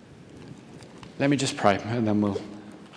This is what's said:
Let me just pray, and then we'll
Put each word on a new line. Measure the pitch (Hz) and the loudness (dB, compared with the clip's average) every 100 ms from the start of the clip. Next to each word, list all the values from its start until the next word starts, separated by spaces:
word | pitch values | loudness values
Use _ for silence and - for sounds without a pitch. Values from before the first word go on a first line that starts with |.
| - - - - - - - - - - - - | -20 -20 -20 -20 -18 -18 -20 -20 -20 -20 -18 -2
Let | 139 | 2
me | 139 | 2
just | 131 - | 0 4
pray, | 107 95 | 4 4
and | 107 120 110 | 0 0 2
then | 104 | 4
we'll | 104 98 - - - - - | 2 0 -6 -16 -18 -18 -20